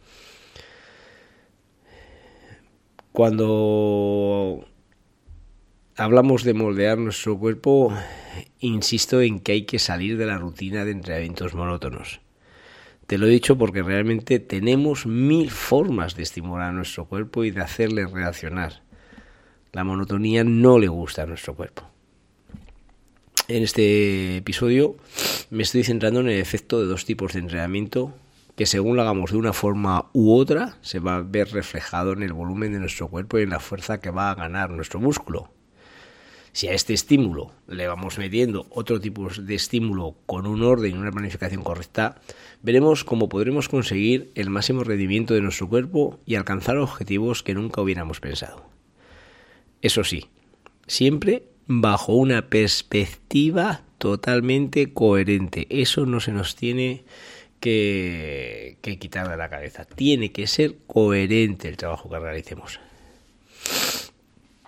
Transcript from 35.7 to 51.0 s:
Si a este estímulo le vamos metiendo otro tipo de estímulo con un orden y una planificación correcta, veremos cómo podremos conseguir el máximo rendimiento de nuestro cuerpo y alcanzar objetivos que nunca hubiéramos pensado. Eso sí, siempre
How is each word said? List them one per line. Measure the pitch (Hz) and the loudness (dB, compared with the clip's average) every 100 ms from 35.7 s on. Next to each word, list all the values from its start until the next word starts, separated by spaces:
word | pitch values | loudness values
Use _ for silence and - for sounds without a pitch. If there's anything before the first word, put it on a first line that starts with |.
| _ - - - - - - - | _ -20 -20 -20 -20 -20 -20 -14
Si | - 92 | -6 -2
a | |
este | 98 - | -2 0
estímulo | 107 - 139 107 73 - - - | -2 4 4 4 -2 -10 -16 -14
le | 90 90 | -8 -6
vamos | 90 92 - | -6 -8 -8
metiendo | 98 110 123 98 - | -2 0 0 -2 -8
otro | 123 110 113 | -8 -4 -2
tipo | 107 101 95 | -4 -8 -8
de | 101 98 98 | -8 -6 -6
estímulo | - 120 110 95 80 - - | -2 -2 -2 -2 -6 -10 -8
con | 92 101 | -6 -4
un | 107 | 0
orden | 120 123 104 | 2 4 2
y | 90 | -2
una | 101 | -6
planificación | 98 101 90 92 95 | -6 -8 -6 -6 -6
correcta, | 85 85 87 - 110 - - - - - | -6 -8 -6 -4 -4 -4 -20 -20 -20 -8
veremos | 117 127 156 151 | 4 6 6 4
cómo | - 113 107 | 0 0 0
podremos | 98 113 143 131 | 0 -2 -2 -2
conseguir | 135 117 98 107 127 - - | -2 0 0 2 2 -2 -6
el | 98 | -4
máximo | 101 101 127 | -2 0 -2
rendimiento | 113 101 95 104 113 | 0 -2 0 0 2
de | 110 | 2
nuestro | 101 - 95 | 0 -4 0
cuerpo | 117 127 147 143 - | 0 0 0 0 -2
y | - 107 | -4 -4
alcanzar | 95 95 - 139 | -2 -4 -2 0
objetivos | 135 - 98 101 117 117 | -2 -4 -4 -2 -2 -4
que | - | -4
nunca | 98 113 107 | -4 -4 -2
hubiéramos | 95 87 80 78 | -2 -2 -4 -8
pensado. | 71 73 - - - _ _ _ - - - - _ _ _ _ | -8 -8 -10 -16 -20 _ _ _ -20 -20 -20 -20 _ _ _ _
Eso | 107 113 | 0 2
sí, | 95 78 - _ _ _ - _ - | -2 -4 -10 _ _ _ -20 _ -6
siempre | - | 2